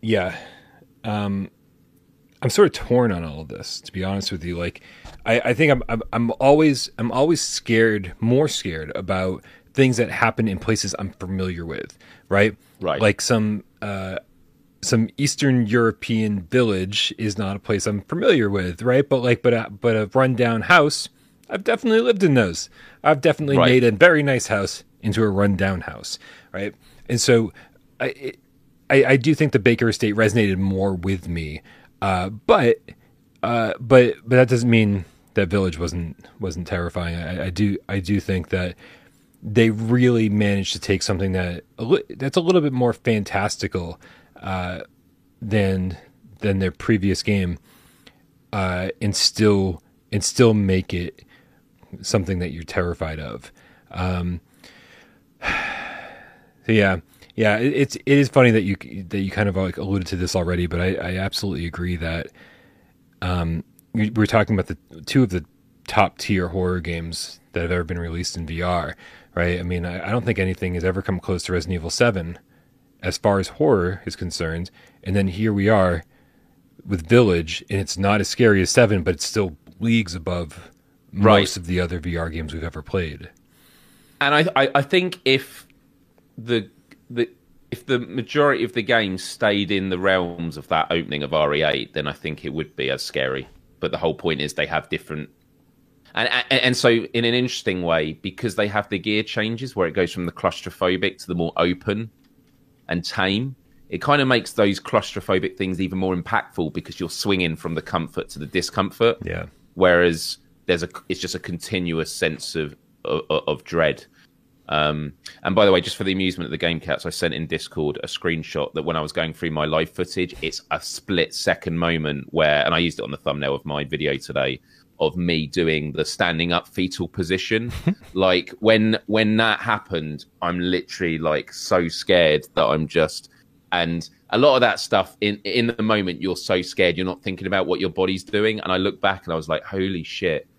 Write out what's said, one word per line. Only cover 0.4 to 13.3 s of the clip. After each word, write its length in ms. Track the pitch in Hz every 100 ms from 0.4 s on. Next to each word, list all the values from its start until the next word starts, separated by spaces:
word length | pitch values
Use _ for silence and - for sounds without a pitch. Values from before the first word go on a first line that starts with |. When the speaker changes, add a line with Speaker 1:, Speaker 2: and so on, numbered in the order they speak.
| - - _ _ _ _
Speaker 1:
Um, 460 | 113 107 101 98 95 _ _ _ _ _ _ _ _ _
I'm 100 | 131
sort 160 | - 202
of 60 |
torn 400 | - - 120 120
on 100 | 90
all 200 | 82 78
of 60 | 76
this, 320 | - - -
to 100 | -
be 100 | 95
honest 300 | 92 98 95
with 100 | 92
you. 140 | 82 85
Like, 220 | 87 - - - - -
I, 160 | - 117
I 140 | 120
think 160 | 123 156
I'm, 120 | 131 110
I'm, 140 | 117 -
I'm 180 | 117 117 -
always, 500 | 135 151 156 135 - -
I'm 140 | 113
always 280 | 117 147 165
scared, 720 | - - - 113 113 107 90 -
more 300 | 113 127 151
scared 420 | - 101 80 76 -
about 480 | 92 95 92 95 - - _
things 240 | - 131 117
that 120 | 117
happen 380 | - 113 110 113
in 100 | 95
places 360 | - 107 101 -
I'm 120 | 98
familiar 520 | - 90 95 92 85
with, 320 | 82 82 - - - - _
right? 280 | 98 107 - _ _
Speaker 2:
Right. 200 | 90 71
Speaker 1:
Like 200 | 104 104
some, 420 | -